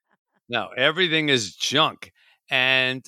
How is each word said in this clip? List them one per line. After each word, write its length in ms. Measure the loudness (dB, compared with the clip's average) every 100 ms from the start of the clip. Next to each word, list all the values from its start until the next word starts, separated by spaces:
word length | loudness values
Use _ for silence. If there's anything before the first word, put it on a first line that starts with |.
| _ _ _ _ -6
No, 220 | -6 -4 0
everything 520 | 0 2 0 0 2
is 260 | 0 0 -6
junk. 560 | -2 0 0 -2 -18 _ _ _ -4
And, 520 | 0 2 2 0 -4